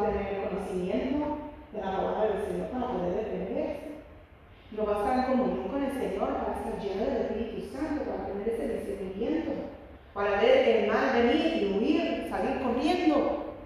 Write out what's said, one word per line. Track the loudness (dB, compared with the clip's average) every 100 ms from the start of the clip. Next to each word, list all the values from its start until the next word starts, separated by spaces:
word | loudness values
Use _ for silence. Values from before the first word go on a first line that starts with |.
va | 0
a |
tener | 0 -2 -2 -2
conocimiento | -4 -4 -2 0 0 0 0 0 -4 -8 -14 -12
de | -8
la | -4 -2
palabra | 0 2 0
del | 0 -2
Señor | -4 -4
para | -4 -2
poder | -2 0 -2
defenderse, | -2 -4 -2 -2 -2 -4 -10 -12 -16 -20 -20 -20 -20 -20 -12
no | -2 0
va |
a | 2
estar | 2 2
en | 2 2
comunión | 2 0 -2
con | -2
el | -2
Señor | -2 -2 0 -2 0
para | -2 -4
estar | -4 -4
lleno | -4 -2 0
del | 0
Espíritu | -2 -2 -4 -6 -8 -6
Santo, | -4 -2
para | -4 -4 -6
tener | -4 -2
ese | -2 -2 -4
discernimiento, | -4 -6 -6 -4 0 0 -2 -4 -6 -12 -18 -20 -10
para | -2 0 4
ver | 6 8 6
el | 4 4
mal | 2 4
venir | 4 4 4 2 2
y | 2 2
huir, | 4 4 2 -2 -4
salir | -2 -2 0
corriendo. | 0 2 2 4 6 6 4 0 -6 -10